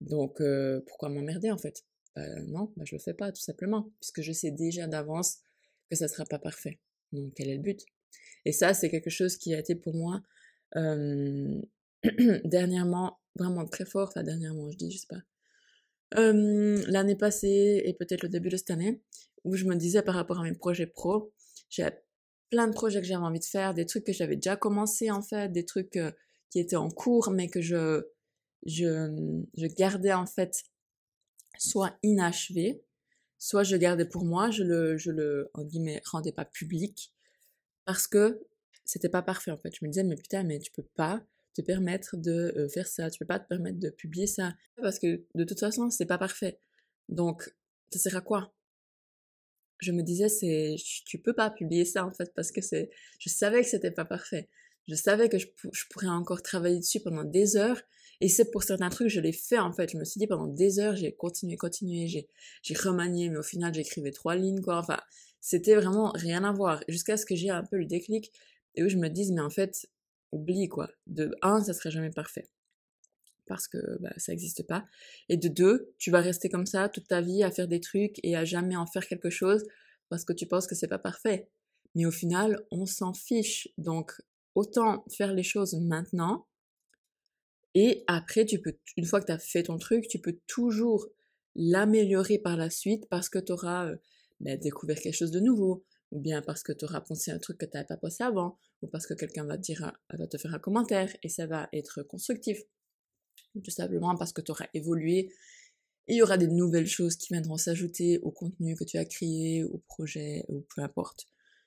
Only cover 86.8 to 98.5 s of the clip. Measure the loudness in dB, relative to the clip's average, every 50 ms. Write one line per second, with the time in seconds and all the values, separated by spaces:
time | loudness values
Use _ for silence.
86.8 | _ _ _ _ _ _ _ _ _ _ _ _ _ _ _ _ _ _ 6 6
87.8 | 8 8 6 2 0 0 0 0 -2 2 2 2 4 4 2 -2 -2 -6 -8 -8
88.8 | _ -8 -4 -4 0 2 2 2 2 0 -4 -4 -4 -2 0 0 0 0 -4 -6
89.8 | 0 2 2 2 2 -2 -6 -4 -4 -6 -6 -6 _ -6 -2 0 0 2 2 2
90.8 | 2 4 2 2 0 -4 -14 _ _ _ _ _ _ _ _ 0 4 4 6 6
91.8 | 6 6 6 6 6 6 4 4 4 4 2 2 2 0 0 0 0 -2 -4 -2
92.8 | 0 0 0 0 0 -4 -4 -4 -2 -2 -4 -4 -2 -2 -4 -4 -2 -4 -2 -2
93.8 | -2 -4 -6 -8 -12 _ _ _ _ _ _ _ -6 -6 -6 -4 -4 -4 -4 -4
94.8 | -4 -4 -4 -2 -4 -4 -2 -2 -2 0 2 4 6 6 6 6 4 2 2 -2
95.8 | -6 _ _ _ _ _ -10 -6 -2 -2 -2 -2 -4 -6 -8 -6 -6 -8 -6 -6
96.8 | -8 -8 -8 -8 -8 -8 -8 -6 -6 -6 -6 -6 -8 -10 -8 -8 -10 -8 -8 -10
97.8 | -8 -8 -8 -6 -6 -8 -4 -2 -2 0 0 0 -2 -2